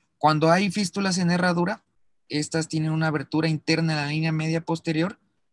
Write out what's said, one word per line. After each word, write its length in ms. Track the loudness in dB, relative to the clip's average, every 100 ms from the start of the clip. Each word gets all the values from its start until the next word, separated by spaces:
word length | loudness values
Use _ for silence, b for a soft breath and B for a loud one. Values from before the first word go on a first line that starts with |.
| _ _
Cuando 360 | 2 4 4
hay 180 | 4 2
fístulas 480 | -2 -4 -2 -2 0
en 140 | 2
herradura, 520 | 2 2 2 -2 -4 _ _ _ _ -6
estas 400 | -4 -2 -2 -2
tienen 240 | -2 0
una 160 | 0 0
abertura 400 | -2 -2 -2 0
interna 460 | -2 0 0 0
en 40 | -2
la 80 | -2
línea 240 | -2 -2
media 300 | -2 -2 -4
posterior 540 | -2 -4 -2 -2 -2 -6 _ _ _